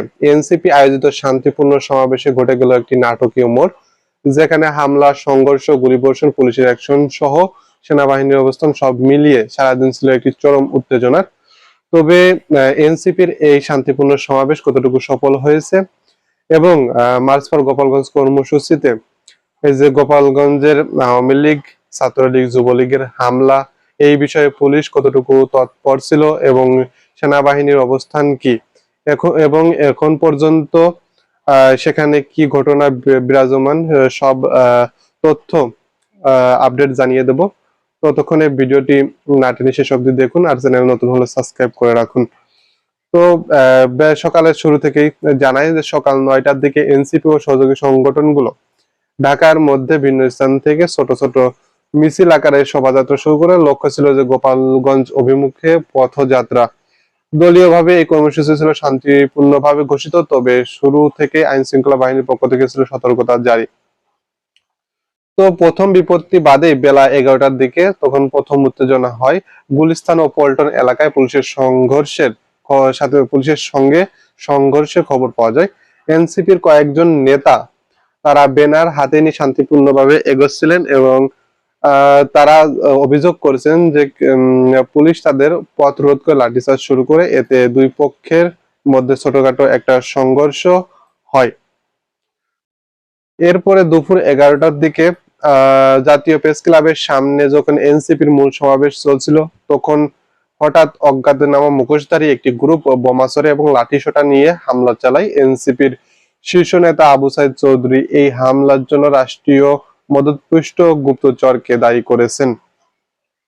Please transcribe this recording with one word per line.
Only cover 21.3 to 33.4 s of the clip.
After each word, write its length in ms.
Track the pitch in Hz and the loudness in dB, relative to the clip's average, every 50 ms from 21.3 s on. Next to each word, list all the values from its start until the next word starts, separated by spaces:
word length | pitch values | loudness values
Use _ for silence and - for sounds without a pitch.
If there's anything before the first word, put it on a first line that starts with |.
| 135 | 0
লীগ, 260 | 143 147 151 151 143 - - _ _ _ _ | 0 0 0 -2 -4 -6 -14 _ _ _ _
ছাত্রলীগ, 540 | - - 135 123 - 135 131 127 127 127 127 120 | -8 -6 -6 -4 -2 -2 -2 0 0 0 -2 0
যুবলীগের 560 | 120 127 120 123 123 131 127 127 139 135 135 | -2 0 0 0 0 0 0 -2 -2 -4 -4
হামলা, 540 | 123 - - 127 123 127 127 135 135 135 139 135 - _ _ _ _ _ - | -6 -8 -4 -4 -2 0 0 2 2 2 0 -2 -6 _ _ _ _ _ 0
এই 160 | 147 143 147 | 2 2 2
বিষয়ে 320 | 139 147 139 - 156 147 139 | 2 -2 -2 -2 0 0 0
পুলিশ 360 | 135 - 143 139 143 151 147 - | 0 -2 -2 0 0 -2 -2 -2
কতটুকু 420 | - 143 127 135 131 131 127 - 135 135 131 - | -2 -2 0 0 0 0 0 2 2 2 2 0
তৎপর 460 | - 131 127 - _ _ - 139 135 165 | 0 -2 -2 -4 _ _ -4 -2 -2 -2
ছিল 240 | - - 156 151 151 151 156 | -2 -2 0 0 0 0 0
এবং 480 | - - 135 127 131 131 127 127 131 127 123 _ _ _ _ _ | 0 0 0 2 2 2 0 0 -2 -2 -4 _ _ _ _ _
সেনাবাহিনীর 600 | _ 156 143 143 143 139 143 143 143 143 143 143 135 | _ -4 -2 0 0 0 0 0 0 0 0 0 0
অবস্থান 580 | 127 123 135 131 - - - 151 143 143 139 | 0 0 -2 -4 -6 -6 -6 -4 -2 -2 -4
কি 220 | - - 131 117 110 - _ _ _ _ _ _ _ _ | -2 -2 -4 -4 -4 -6 _ _ _ _ _ _ _ _
এখন, 240 | 147 143 - - 175 156 | -4 -4 -2 -2 -2 0
এবং 260 | 160 156 143 151 160 165 165 170 | 0 0 2 2 2 0 0 0
এখন 400 | - 147 139 123 - 156 151 156 | 0 0 -2 0 0 -2 -2 0
পর্যন্ত, 580 | 147 170 160 147 139 156 156 160 160 147 - - 165 170 175 175 - _ _ _ _ _ _ _ _ _ | 0 0 0 0 0 0 0 0 -2 -2 -2 0 0 0 0 -2 -6 _ _ _ _ _ _ _ _ _
আহ, 300 | 147 139 135 131 131 131 | 0 2 4 4 4 2
সেখানে 460 | 127 - 160 143 160 151 147 147 147 | 0 -2 -4 -2 -2 0 0 0 -2
কি 240 | 139 - _ 160 151 | -4 -4 _ -4 -2
ঘটনা 440 | 135 143 139 131 147 143 143 147 139 | -2 -2 -2 0 0 0 0 0 0
বি-, 300 | 131 123 - 139 131 131 | -2 -2 0 0 0 0
বিরাজমান, 580 | 123 123 135 135 | 0 0 0 2